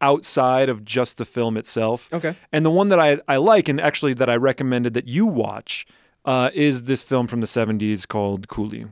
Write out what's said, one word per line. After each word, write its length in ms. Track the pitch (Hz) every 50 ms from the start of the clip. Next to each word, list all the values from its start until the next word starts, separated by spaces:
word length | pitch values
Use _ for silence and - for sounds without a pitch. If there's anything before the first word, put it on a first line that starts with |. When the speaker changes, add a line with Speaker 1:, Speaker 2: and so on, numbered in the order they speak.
Speaker 1:
outside 680 | 143 139 143 151 - - - 147 131 127 127 131 135 131
of 160 | 123 107 107
just 340 | 107 113 127 123 120 - -
the 60 | 120
film 320 | - - 123 117 113 110
itself. 520 | 110 - - - 120 110 110 117 120 - - -
Speaker 2:
Okay. 240 | 170 156 160 180 - _ _ -
Speaker 1:
And 120 | 151 156
the 60 | 160
one 180 | 165 180 202 202
that 100 | 196 170
I, 200 | 160 147 143 151 - -
I 80 | 139
like, 320 | 135 151 208 220 208 165 -
and 120 | 139 139
actually 340 | - 151 - - - 147 131
that 140 | 120 131 123
I 80 | 120
recommended 580 | 120 127 135 127 - 139 127 127 123 123 120 113
that 120 | 123 -
you 200 | 123 120 165 220
watch, 600 | 226 170 120 110 104 101 104 - - - - - _ _ _ _ _ _ _ -
uh, 260 | - 131 127 123 135 -
is 300 | - 147 147 135 127 120
this 180 | 127 135 123 -
film 240 | - 135 127 123
from 140 | 117 120 120
the 60 | 113
seventies 580 | 107 - 120 113 107 110 107 107 107 107 98 -
called 420 | - - 107 101 101 101 95 98 -
Coolie 400 | - - 104 107 107 110 113 107